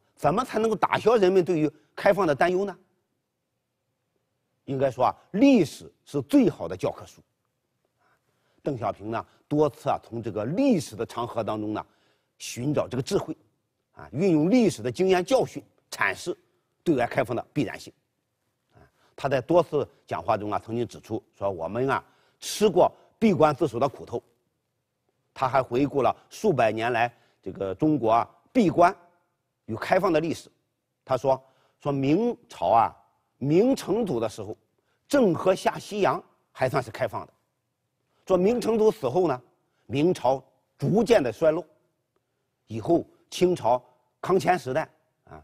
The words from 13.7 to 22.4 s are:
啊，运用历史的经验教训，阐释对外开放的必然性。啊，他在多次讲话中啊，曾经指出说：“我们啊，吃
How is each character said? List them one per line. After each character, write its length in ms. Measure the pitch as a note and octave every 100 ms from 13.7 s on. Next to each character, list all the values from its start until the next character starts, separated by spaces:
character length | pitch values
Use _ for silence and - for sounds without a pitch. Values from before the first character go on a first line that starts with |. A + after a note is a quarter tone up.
| _ _
啊， 160 | - D2
运 200 | A#2 G3
用 180 | D#3 D#3+
历 180 | B3+ G#3+
史 140 | -
的 100 | A2+
经 180 | B2 F#3+
验 140 | F#3
教 220 | F3+ C4 E3
训， 160 | C#3+ - _ -
阐 200 | - G2+ F#2+
释 200 | - - _ _ _ _
对 120 | - C#3
外 100 | A#2+
开 180 | -
放 120 | - A#2+
的 120 | -
必 80 | -
然 180 | G2+ D2
性。 140 | - _ _ _ _ _ _ _ _
啊， 80 | _ _ _ _ -
他 140 | C#3
在 100 | C3
多 220 | - E3+
次 260 | E3 D3 A2 _ -
讲 120 | F#2+
话 160 | - A2
中 160 | G#2
啊， 80 | F#2+ -
曾 100 | A#2
经 120 | A2+
指 120 | -
出 200 | - A2 _ -
说 140 | G2+
：“我 140 | F2+ D#2+
们 200 | A2 C3+
啊， 160 | A2 - _ _
吃 280 | _